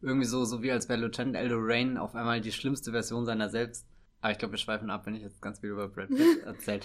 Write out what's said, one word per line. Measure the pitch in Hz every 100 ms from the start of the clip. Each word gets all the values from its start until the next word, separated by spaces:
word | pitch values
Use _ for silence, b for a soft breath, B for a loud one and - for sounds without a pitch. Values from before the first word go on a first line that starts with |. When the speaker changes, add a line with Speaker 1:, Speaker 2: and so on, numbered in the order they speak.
Speaker 1:
irgendwie | 139 135 120
so, | 123
so | 120 117
wie | 127
als | 123 -
wäre | 120
Lieutenant | 117 110 127 123
Aldo | 123 117
Rain | 110 117 127 123
auf | 101
einmal | 113 117 117
die | 110
schlimmste | - 135 135 -
Version | 113 107 117
seiner | 117 110 104
selbst. | 117 120 - - - - -
Aber | 110
ich | 104
glaub, | 110
wir | 101
schweifen | - 107 107
ab, | 101 104
wenn | 107
ich |
jetzt | 104 -
ganz | 101 107
viel | 104
über | 101 101
Brad | - 98
Pitt | 269 330 320
Speaker 2:
<laughs> | -
Speaker 1:
erzähle. | - - 208